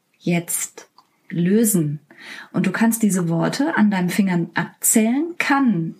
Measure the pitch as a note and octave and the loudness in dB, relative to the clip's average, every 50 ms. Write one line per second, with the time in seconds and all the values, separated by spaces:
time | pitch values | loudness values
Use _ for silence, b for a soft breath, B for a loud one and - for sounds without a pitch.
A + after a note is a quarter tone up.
0 | _ _ _ _ - F3 F3 E3+ E3+ - - - - - - - - _ _ _ | _ _ _ _ -4 -2 -2 -2 -2 -4 -8 -8 -8 -10 -14 -18 -20 _ _ _
1 | _ _ _ _ _ - - E3+ F3 F#3 G3+ A3+ A#3 G#3 - E3+ D3+ D3 D3 - | _ _ _ _ _ -8 -4 -2 0 2 4 2 2 2 2 0 0 -2 -4 -8
2 | _ _ B B B B B B B B B G3 F3+ F#3 F3 - A3+ A#3 A3+ - | _ _ B B B B B B B B B -2 -2 0 0 0 0 0 2 2
3 | A3 G3 F3+ F#3 E3+ E3 E3 E3 E3 E3 D#3+ - C#4 E4 - G#3 G#3+ G3+ G3 F#3 | 0 0 0 0 -2 0 0 0 0 -2 0 -2 -2 0 2 2 2 2 2 0
4 | F3+ F3 - - G3 F#3 F3 E3+ E3 - - - G#3 - - - - - - A3+ | -2 -2 0 0 0 0 0 -2 -2 -2 -4 -6 -6 -6 -8 -4 -2 2 2 2
5 | G#3+ A3+ B3 C#4+ E4+ E4+ F4 - - - C#4 C#4 C4+ A#3 F#3 E3 D#3+ E3 - | 2 2 0 -2 -2 -4 -4 -4 0 0 2 2 4 2 2 0 -2 -4 -6